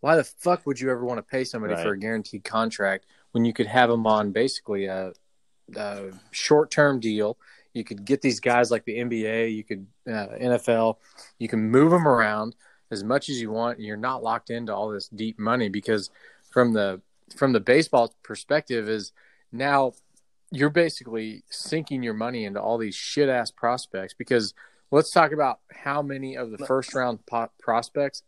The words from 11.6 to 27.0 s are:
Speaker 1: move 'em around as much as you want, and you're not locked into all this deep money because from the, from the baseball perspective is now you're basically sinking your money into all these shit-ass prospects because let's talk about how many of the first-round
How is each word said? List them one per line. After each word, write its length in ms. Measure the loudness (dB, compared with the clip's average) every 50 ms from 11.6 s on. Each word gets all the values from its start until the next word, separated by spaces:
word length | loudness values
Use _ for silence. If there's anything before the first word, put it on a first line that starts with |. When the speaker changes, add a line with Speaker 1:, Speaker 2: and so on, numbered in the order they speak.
| 0 4
Speaker 1:
move 240 | 6 6 8 8 6
'em 120 | 6 6
around 500 | 4 4 4 4 2 0 -2 -4 -6 -8 _ _ _ _ _ _ _
as 120 | -8 -6 -2
much 280 | 0 0 0 0 -2
as 100 | -6 -4
you 100 | -4 -4
want, 280 | -4 -2 -2 -4 -4 -6
and 80 | -8
you're 100 | -10 -8
not 260 | -6 -4 -4 -4 -4 -2
locked 280 | -2 -2 -2 _ -6
into 240 | -8 -8 -6 -6 -4
all 160 | -4 -4 -4
this 180 | -6 -8 -10 -12
deep 300 | -10 -8 -6 -6 -6 -4
money 320 | -2 0 0 0 0 -2
because 400 | -4 -4 -2 0 0 0 -2 -6 _ _ -20 -20 -20 _ _ _
from 240 | 2 4 4 4 4
the, 260 | 2 2 0 -2 -6 _ _ _ _ _ _ -4
from 180 | 0 0 2 2
the 60 | 2
baseball 540 | 4 6 4 4 4 4 4 2 2 2 _ _ _
perspective 680 | -14 -14 -14 -4 _ -2 -2 0 -2 -4 -4 -2 -2
is 200 | -4 -4 -4 -8 _ _ _ _ _ _ _ _
now 440 | -8 -4 -2 2 4 4 2 2 -2 _ _ _ _ _ _ _ _ _ _ _
you're 180 | -2 0 0 2
basically 720 | 4 4 2 2 0 -6 -12 -8 -8 -6 -6 -6 -10 -12 -16 _
sinking 540 | -14 -14 -8 -4 -4 -4 -4 -4 -6 -4 -4
your 100 | -4 -4
money 320 | -4 -4 -6 -4 -6 -6
into 160 | -6 -6 -4
all 160 | -2 -2 -2
these 180 | -2 -2 -6 -6
shit-ass 560 | -8 -10 -6 0 2 2 2 2 0 -2 -4
prospects 640 | _ _ -2 -2 -2 -2 -6 _ -10 -10 -10 -10 -12
because 400 | _ -2 2 2 2 2 0 -8 _ -20 -20 _ _ _ _
let's 200 | 4 4 4 4
talk 220 | 4 4 4 4 2
about 280 | 0 0 0 0 _ _ _
how 320 | -20 -10 -6 -4 -4 -2 -4
many 340 | -4 -6 -8 -8 -8 -8
of 140 | -8 -8 -8
the 80 | -8 -10
first-round 680 | -2 0 0 0 0 -2 -2 -2